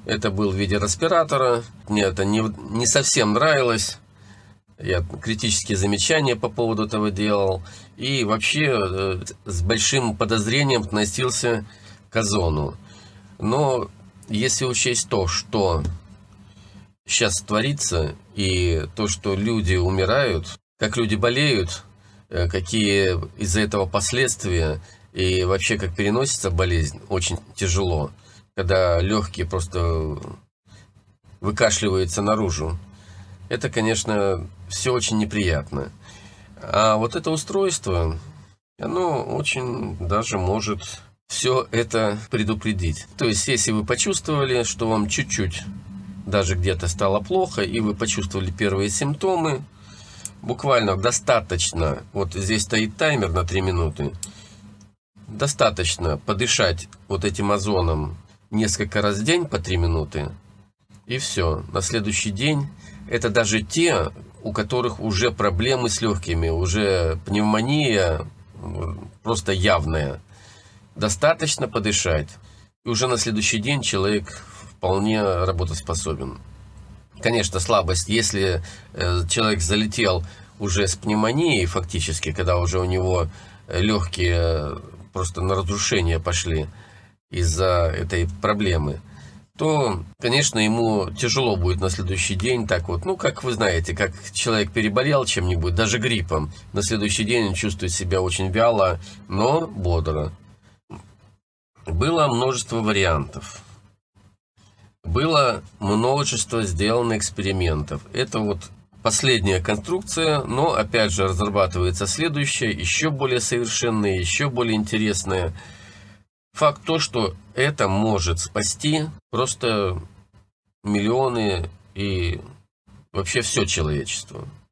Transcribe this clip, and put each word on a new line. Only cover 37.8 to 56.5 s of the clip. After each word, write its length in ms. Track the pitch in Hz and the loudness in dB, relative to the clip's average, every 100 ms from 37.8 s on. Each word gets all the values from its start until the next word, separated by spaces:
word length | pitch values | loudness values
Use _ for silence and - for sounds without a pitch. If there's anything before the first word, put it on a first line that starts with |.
| - 87 82 82 - - - _ _ - | 0 0 0 -2 -10 -20 -20 _ _ -10
оно 460 | 113 180 180 139 | -4 0 0 0
очень 720 | - 123 147 131 127 120 101 87 | -2 -4 -2 -4 -4 -4 -6 -6
даже 400 | 87 101 117 104 | -2 0 0 -2
может 600 | 92 104 107 98 - - - _ _ | 0 0 -2 -6 -8 -14 -18 _ _
все 380 | - 131 131 - | -2 2 2 2
это 480 | 113 120 113 107 104 110 | -2 0 0 0 -2 -4
предупредить. 760 | 120 107 107 110 98 85 76 - - | -2 0 0 -2 0 -2 -4 -10 -2
То 80 | |
есть, 240 | 127 101 - | 0 0 0
если 240 | 123 - | 0 0
вы 120 | 107 | 0
почувствовали, 800 | 104 123 208 190 - 147 135 123 | 0 0 0 -2 -2 0 2 0
что 240 | 113 - 113 | 0 -2 0
вам 200 | 110 104 | 2 0
чуть-чуть 540 | - - - 92 - - - - - - - - | -2 -2 -2 -2 -4 -10 -12 -14 -14 -14 -12 0
даже 280 | 101 90 | 0 2
где-то 320 | 90 92 87 85 | 2 0 0 -2
стало 340 | 85 98 101 | 0 2 2
плохо, 420 | 98 185 185 - | 2 0 0 0
и 180 | 95 110 | -2 0
вы 140 | 107 | 0
почувствовали 560 | 101 110 - 92 98 92 | 0 -2 -2 -2 -2 -4
первые 400 | 87 101 98 101 | 0 0 2 0
симптомы, 720 | - 143 147 190 180 156 135 143 - - - - - - - | 0 -2 0 2 2 2 0 -6 -18 -20 -20 -20 -14 -14 -10
буквально 540 | - 123 139 123 104 95 | -6 -2 4 4 4 2
достаточно, 1080 | 113 - - 147 92 87 - - 78 69 - | 2 2 4 2 2 -2 -2 0 0 -2 -4
вот 220 | 98 90 | -4 -4
здесь 280 | 87 95 107 | -2 0 0
стоит 340 | 104 110 110 - | 2 0 0 0
таймер 340 | 156 139 98 | 2 2 2
на 140 | 87 | 0
три 180 | 85 95 | 0 0
минуты, 500 | 92 87 80 73 71 - - - - - - - - _ _ - - | 2 2 0 -2 -6 -6 -14 -14 -20 -20 -20 -20 -20 _ _ -20 -16
достаточно 880 | 107 139 - 117 92 85 - 85 73 | -4 -2 2 2 2 -2 0 -2 -2
подышать 720 | - 101 120 | -2 -2 0